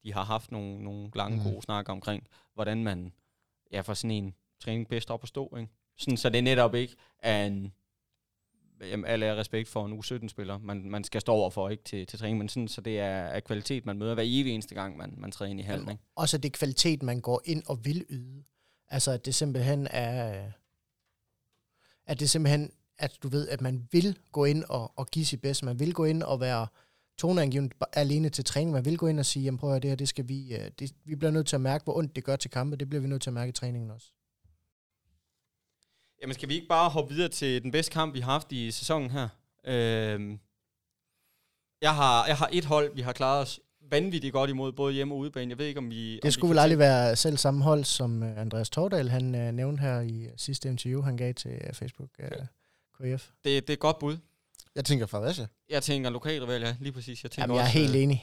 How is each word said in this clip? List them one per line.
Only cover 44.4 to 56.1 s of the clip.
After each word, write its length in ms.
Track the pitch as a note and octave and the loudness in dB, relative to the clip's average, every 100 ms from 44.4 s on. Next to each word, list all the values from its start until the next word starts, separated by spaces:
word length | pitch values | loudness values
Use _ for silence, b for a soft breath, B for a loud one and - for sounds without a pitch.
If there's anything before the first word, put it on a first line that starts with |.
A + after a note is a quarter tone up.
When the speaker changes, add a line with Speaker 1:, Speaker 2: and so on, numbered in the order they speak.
| C#3 | 0
Speaker 1:
imod, 220 | C3 C3+ | 0 -4
både 220 | C3+ C#3 | -2 0
hjemme 200 | C#3 C#3 | 0 -2
og 40 | C#3 | -4
udebane. 320 | D3 C3+ B2 | -6 -6 -6
Jeg 80 | B2 | -4
ved 80 | D3 | -4
ikke, 120 | C#3 | -4
om 120 | A#2+ | -6
vi, 220 | A2+ A2+ | -6 -8
Speaker 3:
Det 80 | A2 | -2
Speaker 1:
om 40 | D3 | 0
vi 40 | |
Speaker 3:
skulle 180 | C#3 F3 | 4 6
Speaker 1:
kan 20 | |
Speaker 3:
vel 80 | D#3 | 8
aldrig 200 | D#3 D#3+ | 8 8
Speaker 1:
tage 100 | C#3+ | 8
Speaker 3:
være 280 | B2+ B2 A2+ | 8 6 4
selv 200 | D#3+ C#3+ | 2 4
samme 280 | C#3 C#3 | 4 4
hold, 200 | D3+ D3+ | 6 4
som, 380 | C3+ - B2 A2+ | 4 0 0 0
øh, 180 | A2+ G#2+ | -2 -4
Andreas 300 | A2 A2 A2 | -4 -2 -2
Tordal, 380 | - F#3+ F3+ B2+ | 0 2 2 2
han, 260 | B2+ B2+ | 2 0
øh, 180 | B2 A#2 | 0 -2
nævnte 280 | A#2 C3+ D3 | 0 0 0
her 200 | C#3 B2 | 0 0
i 280 | A#2 A2+ A#2 B2 | -2 -4 -8 -8
sidste 320 | - C3+ C3 | -6 -4 -4
interview, 340 | B2 B2 C3+ | -4 -2 0
han 140 | C#3 A#2+ | 0 0
gav 180 | B2 | -2
til, 160 | B2 - | -2 -8
øh, 220 | - - | -8 -8
Facebook, 340 | - B2+ - C3+ - | -8 -10 -10 -16 -12
øh, 120 | - | -10
Speaker 1:
Ja. 840 | - C3+ _ _ _ _ - B2+ C3 | -8 -10 _ _ _ _ -8 -6 -6
Speaker 3:
K 40 | |
F. 80 | - _ | -8 _
Speaker 1:
Det, 220 | C#3+ C#3 C3+ | 0 0 0
det 40 | |
er 40 | |
et 60 | C#3+ | 2
godt 180 | D3+ D#3+ | 2 2
bud. 180 | D3 D#3+ - _ _ - _ | -2 -4 -10 _ _ -20 _
Speaker 2:
Jeg 100 | C#3+ | -4
tænker 220 | C3+ C#3 G#2+ | 2 2 2
Fredericia. 400 | G#2 A#2+ F3+ A2 - - | -2 -2 -2 -8 -12 -4
Speaker 1:
Jeg 120 | D3 | -2
tænker 280 | D3 C#3 B2+ | 0 0 0